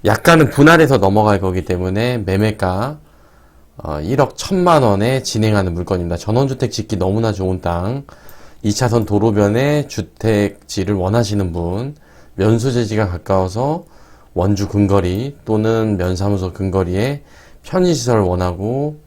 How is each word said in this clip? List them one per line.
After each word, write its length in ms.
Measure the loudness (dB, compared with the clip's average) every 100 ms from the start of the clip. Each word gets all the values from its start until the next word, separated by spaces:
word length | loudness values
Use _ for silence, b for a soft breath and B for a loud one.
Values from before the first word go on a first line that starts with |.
약간은 460 | 0 0 4 6 4
분할해서 480 | 6 6 6 6 4
넘어갈 420 | 4 4 4 2
거기 240 | 0 -2
때문에 540 | -2 -4 -2 -2 -2 -2
매매가, 800 | -2 0 0 0 -4 -2 -6 -8 b b b b b b b -14
어, 240 | -10 -8
일억 360 | -2 0 0 -2
천만 480 | -4 0 4 4
원에 400 | 4 2 0 -2
진행하는 500 | -2 0 2 2 0
물건입니다. 420 | -4 -4 -4 -2 -4
전원주택 540 | -2 0 0 -2 -4
짓기 260 | -4 -6 -2
너무나 360 | 0 0 -2
좋은 280 | -2 -4 -2
땅, 440 | -4 -4 -4 -8 -10 B B B B B
이 100 | -4
차선 320 | 0 0 0
도로변에 840 | 2 0 2 2 2 2 0 0 -2
주택지를 1040 | -8 -10 _ 0 2 0 -4 -10 -6 -2
원하시는 580 | -2 0 0 0 -2 -2
분, 440 | -4 -4 -4 -8 -12 b b b -2
면소재지가 720 | 2 2 0 -2 -2 -2 -2
가까워서 760 | -4 -2 0 0 -2 -4 -4 -8 b b b b
원주 360 | -2 0 0 -2
근거리 680 | 0 2 2 0 -4 -6 -10
또는 520 | -4 -2 0 0 0 0
면사무소 560 | -2 -2 -2 -2 -4
근거리에 680 | -4 -2 0 0 -2 -2 -4 B B B B
편의시설 560 | -6 0 0 0 0 2
원하고 760 | 2 0 -2 -4 -6 -4 -6 -8